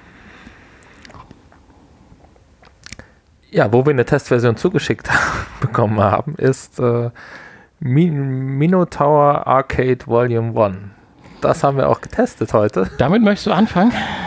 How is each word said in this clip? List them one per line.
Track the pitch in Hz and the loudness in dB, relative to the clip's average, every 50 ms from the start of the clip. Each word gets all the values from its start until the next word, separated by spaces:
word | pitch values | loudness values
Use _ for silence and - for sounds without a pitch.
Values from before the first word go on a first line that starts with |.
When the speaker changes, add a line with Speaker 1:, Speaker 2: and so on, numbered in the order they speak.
| - - - - - - - - - - - - - - - - - - - - - - - - - - - - _ _ - - _ - - - - _ _ _ _ _ - _ - _ _ _ _ _ _ _ - - _ _ - - - - - - _ _ _ _ _ _ _ _ | -20 -20 -20 -20 -20 -20 -20 -20 -20 -20 -20 -20 -20 -20 -20 -20 -20 -20 -20 -20 -20 -20 -20 -20 -20 -20 -20 -20 _ _ -20 -20 _ -20 -20 -20 -20 _ _ _ _ _ -20 _ -20 _ _ _ _ _ _ _ -20 -20 _ _ -18 -18 -16 -16 -18 -20 _ _ _ _ _ _ _ _
Speaker 1:
Ja, | - 180 135 101 | 0 0 2 4
wo | 110 123 131 | 2 2 2
wir | 151 | 2
eine | 147 127 113 | 2 2 2
Testversion | - 151 139 - - 131 120 117 120 113 | 0 0 -2 2 0 2 2 2 2 0
zugeschickt | - - 180 185 143 - - 113 - - - - - - - - | 0 -2 -2 -2 -2 -2 -2 -4 -4 -4 -2 -2 -2 -2 -2 -4
<laughs> | - - - - - | -6 -8 -12 -6 -6
bekommen | - 120 - 120 113 107 110 107 | -2 0 0 0 2 2 2 2
haben, | 101 101 101 - - 151 147 | 2 2 2 0 -2 -4 -4
ist, | - - 131 131 - - - - - | 0 0 0 0 -2 -6 -12 -6 -2
äh, | 131 120 120 120 120 120 - - - - - - - - - - - _ _ _ | -2 0 0 0 -2 -4 -8 -12 -18 -20 -20 -20 -20 -20 -20 -20 -20 _ _ _
Mi-, | - 127 127 151 175 175 | -4 0 2 2 2 2
Minotaur | 147 139 139 135 131 131 135 131 135 135 151 170 185 185 175 - - - 147 143 151 147 143 143 143 - - | 0 -2 -4 -4 -4 -4 -4 -4 -2 0 0 2 2 2 0 -2 -2 -2 0 2 4 4 4 2 2 0 0
Arcade | - 127 131 135 - - - 131 131 127 123 - | 0 0 0 0 0 -2 -2 0 0 0 -2 -2
Volume | - 117 117 123 123 117 117 113 113 110 | 0 0 0 2 0 0 -2 -2 -2 0
one. | 117 110 98 92 98 101 98 - - _ _ _ _ - - - - | 0 0 0 0 -6 -12 -16 -20 -20 _ _ _ _ -20 -20 -8 -4
Das | - 135 139 - - | -2 -2 0 0 0
haben | 139 139 | 0 0
wir | 135 131 143 | 0 0 0
auch | - - | 0 -2
getestet | - - - - 247 - - - 113 - - | -4 -6 -4 -2 -2 -2 -4 -6 -4 -2 0
heute. | 110 104 104 - 185 190 - - - | 0 0 0 0 -2 -4 -2 -2 -2
Speaker 2:
Damit | 123 139 185 240 | 0 2 2 2
möchtest | 226 202 208 - - 208 | 2 2 2 0 -2 -2
du | |
anfangen? | 190 170 220 214 - 175 196 240 233 214 220 - - - - | 0 2 0 2 2 2 2 2 0 -2 -6 -8 -8 -10 -10